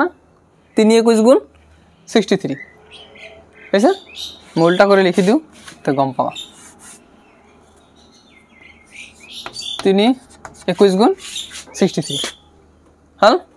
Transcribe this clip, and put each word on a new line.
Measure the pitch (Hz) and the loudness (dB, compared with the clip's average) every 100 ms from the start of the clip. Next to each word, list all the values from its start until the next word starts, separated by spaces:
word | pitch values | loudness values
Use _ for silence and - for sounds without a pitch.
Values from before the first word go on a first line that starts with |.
না? | 330 - _ _ _ _ _ - | 0 -6 _ _ _ _ _ 0
তিনি | 214 226 | 2 4
একৈশ | 226 220 220 | 2 2 4
গুণ | 302 - _ _ _ _ _ - | 2 0 _ _ _ _ _ -4
ছিক্সটি | - 196 190 | -2 0 -2
থ্ৰী। | - 135 - _ - - - - - - - - - | -4 -10 -14 _ -20 -20 -20 -20 -20 -20 -20 -20 -4
পাইছা? | 196 240 392 - - - - - - | 0 0 -2 -8 -18 -18 -18 -10 -2
মই | 165 | 0
উল্টা | 180 202 | 4 4
কৰি | 196 185 | 4 2
লিখি | 170 185 | 0 0
দিওঁ, | 269 - - - - | 0 -2 -20 -20 -12
তো | - 139 | -6 -2
গম | 135 131 | -4 -4
পাবা। | 127 - - - - - - - _ _ _ _ _ _ _ _ _ _ _ _ _ _ _ _ - - _ - - - - - - - - - | -8 -8 -18 -20 -20 -20 -20 -20 _ _ _ _ _ _ _ _ _ _ _ _ _ _ _ _ -20 -20 _ -20 -20 -20 -20 -18 -16 -12 -12 -4
তিনি | 196 190 220 262 _ - - - - | 0 2 2 0 _ -20 -20 -14 -6
একৈশ | 175 202 185 | 2 2 4
গুণ | 240 392 - - - - - - | 0 0 -10 -16 -16 -18 -12 -2
ছিক্সটি | 190 - 151 | -2 -2 -8
থ্ৰী। | 139 - - _ _ _ _ _ _ _ - | -8 -10 -14 _ _ _ _ _ _ _ 0
হ'ল? | 208 359 - | 2 2 -4